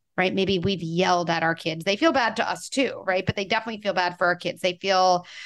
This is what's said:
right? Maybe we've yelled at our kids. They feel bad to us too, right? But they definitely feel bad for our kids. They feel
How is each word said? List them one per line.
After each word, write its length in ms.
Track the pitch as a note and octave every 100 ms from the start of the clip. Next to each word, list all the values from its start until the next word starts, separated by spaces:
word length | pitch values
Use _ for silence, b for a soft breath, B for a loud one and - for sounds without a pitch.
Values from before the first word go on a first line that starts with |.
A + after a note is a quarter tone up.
| _ -
right? 160 | F#3
Maybe 280 | F#3 F#3+ F#3+
we've 220 | F#3 F#3+
yelled 460 | E3 E3 F#3 F3+ E3
at 140 | E3
our 140 | D#3+ E3
kids. 280 | D#3+ D#3+
They 120 | E3 G3+
feel 160 | E4
bad 240 | C4 A#3 A3+
to 120 | -
us 200 | F3 -
too, 340 | - B3 -
right? 220 | - F#3 F#3
But 80 |
they 100 | -
definitely 380 | G3 A3 A3+ A3
feel 120 | G#3
bad 240 | F#3 F3+ F3
for 100 | F3
our 80 | F3
kids. 240 | E3+ -
They 180 | F#3 F3
feel 460 | F#3+ F#3+ F#3 F3+ F3 B